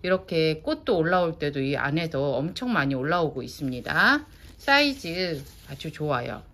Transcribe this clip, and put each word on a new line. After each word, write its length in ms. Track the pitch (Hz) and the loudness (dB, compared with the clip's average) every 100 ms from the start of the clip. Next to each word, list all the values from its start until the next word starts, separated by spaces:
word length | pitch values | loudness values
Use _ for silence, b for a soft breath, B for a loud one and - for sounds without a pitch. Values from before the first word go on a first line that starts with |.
이렇게 580 | 185 185 - 165 160 156 | 2 0 2 2 2 0
꽃도 360 | - 311 - 185 | -2 -4 0 2
올라올 420 | 160 180 170 160 | 4 4 2 0
때도 220 | 147 143 | -4 -2
이 160 | 135 139 | -2 0
안에도 600 | 139 156 165 143 143 123 | 0 0 0 -2 0 0
엄청 360 | 156 190 254 | -2 -4 0
많이 220 | 196 139 | 0 2
올라오고 480 | 135 143 175 156 131 | 0 0 0 0 -2
있습니다. 840 | 127 - 139 127 110 151 208 285 - B B B | -10 -6 -6 -6 -2 2 4 4 -2 B B B
사이즈 840 | - 277 294 269 170 170 185 147 139 - - | 2 4 4 0 -6 -4 -2 -4 -8 -18 -16
아주 220 | 139 160 | -12 -10
좋아요. 540 | - 151 127 123 - - | -6 -2 -2 -2 -10 -12